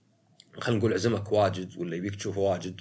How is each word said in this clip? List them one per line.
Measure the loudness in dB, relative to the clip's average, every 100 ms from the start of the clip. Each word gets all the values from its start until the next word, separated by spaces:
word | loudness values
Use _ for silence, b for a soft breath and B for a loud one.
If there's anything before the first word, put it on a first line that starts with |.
| _ _ _ _ -20 -6
خلينا | 0 2
نقول، | 2
عزمك | 2 2 0 2
واجد | 4 4 2 -8 -8
ولا | -6 -4
يبيك | -6 -6
تشوفه | -6 0
واجد، | 0 0 -2 -8